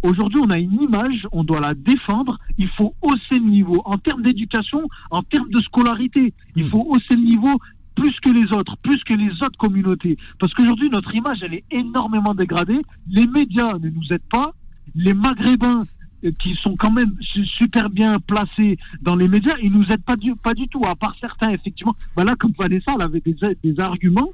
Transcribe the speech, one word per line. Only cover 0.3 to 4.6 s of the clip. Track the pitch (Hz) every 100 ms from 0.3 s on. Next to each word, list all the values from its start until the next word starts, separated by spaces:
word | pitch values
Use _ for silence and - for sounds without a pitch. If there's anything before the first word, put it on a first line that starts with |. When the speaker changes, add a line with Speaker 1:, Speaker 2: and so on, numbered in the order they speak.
| 240
Speaker 1:
on | 247
a | 170
une | 180 208
image, | 285 208 247 247 196
on | 160
doit | 156 156
la | 147
défendre, | 147 139 262 - 208 254 - - -
il | 190
faut | - 208 -
hausser | 311 262 - 254
le | 226
niveau | 202 185 175 -
en | 196
termes | - 277
d'éducation, | 233 240 214 240